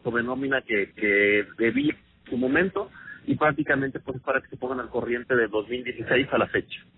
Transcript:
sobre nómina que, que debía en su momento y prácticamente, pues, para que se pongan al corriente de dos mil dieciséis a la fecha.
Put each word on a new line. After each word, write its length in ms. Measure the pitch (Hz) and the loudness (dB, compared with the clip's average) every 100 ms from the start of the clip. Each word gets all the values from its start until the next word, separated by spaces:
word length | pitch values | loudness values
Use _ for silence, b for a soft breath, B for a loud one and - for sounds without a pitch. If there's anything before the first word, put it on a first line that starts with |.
sobre 200 | 123 117 | -4 -2
nómina 400 | 120 131 135 135 | -2 -2 -2 -2
que, 280 | - 107 95 - | 0 0 -2 -2
que 500 | 104 101 101 104 101 - | 2 4 6 4 0 0
debía 340 | 117 123 147 | 0 2 0
en 380 | - _ _ - | -2 _ _ -6
su 80 | 120 | -2
momento 520 | 127 151 185 196 226 B B B - | 2 2 2 -2 -6 B B B -4
y 100 | 131 | 2
prácticamente, 640 | 151 147 151 139 135 - | 2 2 0 0 -2 -6
pues, 200 | - 131 | -8 -6
para 220 | - 131 | -2 -2
que 60 | - | -4
se 100 | 113 | -8
pongan 220 | 127 127 | -6 -6
al 100 | 113 | -4
corriente 440 | 123 113 120 123 | -4 -2 -2 0
de 140 | 123 110 | 2 2
dos 180 | 107 104 | 0 -2
mil 160 | 123 | -6
dieciséis 460 | 123 120 107 127 139 | -6 -6 0 0 2
a 60 | 120 | 0
la 100 | - | 2
fecha. 320 | - - - - | -2 -4 -10 -16